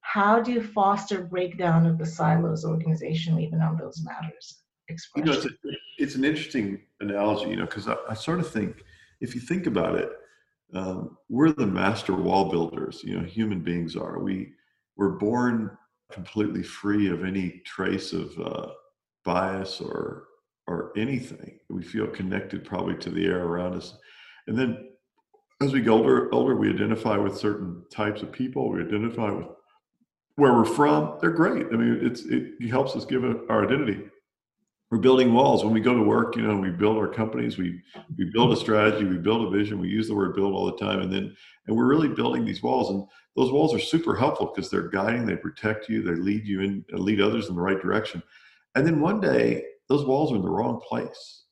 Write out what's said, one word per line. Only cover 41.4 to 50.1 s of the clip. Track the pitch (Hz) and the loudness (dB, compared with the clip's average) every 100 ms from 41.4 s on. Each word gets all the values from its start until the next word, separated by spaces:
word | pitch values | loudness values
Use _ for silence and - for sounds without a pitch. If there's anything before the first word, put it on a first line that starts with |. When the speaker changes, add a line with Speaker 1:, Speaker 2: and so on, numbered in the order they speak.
| - - - | -20 -20 -2
Speaker 2:
and | 110 | 2
we're | 123 | 4
really | 147 151 | 4 2
building | - 120 127 | 0 0 0
these | 113 98 | -2 -2
walls. | 120 127 101 | 0 0 0
And | 98 98 - _ - | -2 -6 -16 _ 0
those | 127 | 2
walls | 139 156 | 4 2
are | 160 | 2
super | - 160 - 98 | 0 0 0 2
helpful | 131 - 95 | 2 2 -4
'cause | - - | -4 -2
they're | 98 85 | -2 -2
guiding, | 98 101 120 113 | -2 0 0 -2
they | 85 | -4
protect | - - 107 107 - | -6 -4 -4 -4 -4
you, | 110 | -4
they | 98 85 | -2 -2
lead | 92 107 | 0 -2
you | 107 95 | -2 -2
in, | 98 98 - | -2 -4 -6
lead | 95 92 104 | -4 0 2
others | 101 113 107 | 2 2 -4
in | |
the | 87 | -2
right | 90 95 | 0 0
direction. | 92 101 110 - - - - _ _ | 0 0 -2 -10 -14 -20 -20 _ _
And | - | 0
then | 160 160 | 2 4
one | 160 214 | 2 2
day, | 190 127 - - - - _ | 2 4 2 0 -6 -16 _
those | 143 | 0
walls | 135 | 2